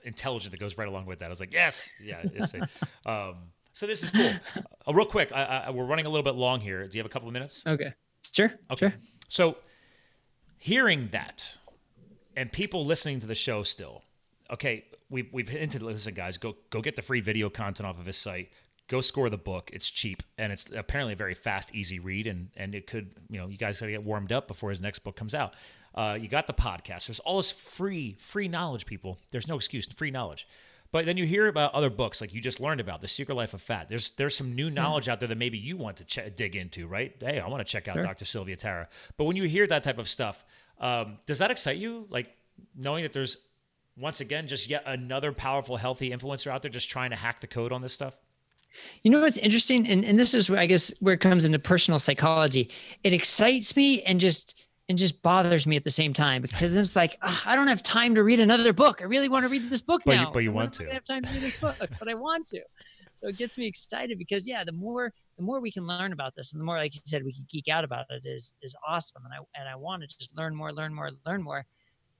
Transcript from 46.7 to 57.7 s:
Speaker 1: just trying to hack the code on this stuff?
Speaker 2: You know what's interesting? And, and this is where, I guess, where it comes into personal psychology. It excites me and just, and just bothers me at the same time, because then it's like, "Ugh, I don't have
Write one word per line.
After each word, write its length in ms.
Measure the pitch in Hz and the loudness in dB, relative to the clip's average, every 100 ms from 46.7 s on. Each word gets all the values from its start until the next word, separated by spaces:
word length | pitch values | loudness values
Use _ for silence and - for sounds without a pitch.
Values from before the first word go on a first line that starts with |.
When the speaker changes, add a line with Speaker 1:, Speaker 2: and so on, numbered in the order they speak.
Speaker 1:
just 180 | 117 - | -6 -6
trying 200 | 131 127 | -4 -4
to 60 | 104 | -4
hack 220 | 117 - | -4 -4
the 80 | - | -6
code 240 | 120 117 | -4 -4
on 120 | 127 | -4
this 100 | 127 | -6
stuff? 240 | - 135 - _ _ _ _ _ - - - | -8 -8 -12 _ _ _ _ _ -20 -20 2
Speaker 2:
You 80 | 220 | 8
know 100 | 294 | 8
what's 160 | 302 - | 8 4
interesting? 480 | 208 226 - 254 226 | 4 6 6 4 6
And, 160 | 190 | 4
and 120 | 214 208 | 6 6
this 140 | 240 | 8
is 160 | 240 185 | 6 4
where, 120 | 190 | 4
I 60 | 175 | 6
guess, 260 | 185 - - | 6 4 2
where 140 | 196 | 4
it 60 | 175 | 6
comes 240 | 185 180 | 8 8
into 140 | 160 156 | 6 4
personal 400 | - 180 - 151 | 4 4 6 4
psychology. 720 | - 135 156 160 156 131 120 - - - | 4 4 6 6 6 4 0 -4 -18 0
It 100 | 196 | 4
excites 640 | 180 - - 226 262 208 277 | 4 4 6 6 6 4 6
me 240 | 277 247 | 6 6
and 180 | 185 185 | 4 4
just, 440 | 185 175 - - _ _ - | 6 4 0 -14 _ _ 0
and 80 | 180 | 2
just 260 | 185 - | 2 4
bothers 440 | 170 185 175 165 147 | 4 6 6 4 4
me 80 | 147 | 2
at 60 | |
the 80 | 147 | 2
same 220 | 156 156 | 2 2
time, 280 | 139 147 127 | 4 4 2
because 320 | 131 - 170 | 0 0 2
then 80 | 190 | 4
it's 140 | 190 196 | 4 4
like, 220 | 165 - | 4 2
"Ugh, 200 | 185 175 - | -2 -2 2
I 100 | 262 | 4
don't 100 | |
have 160 | 277 | 4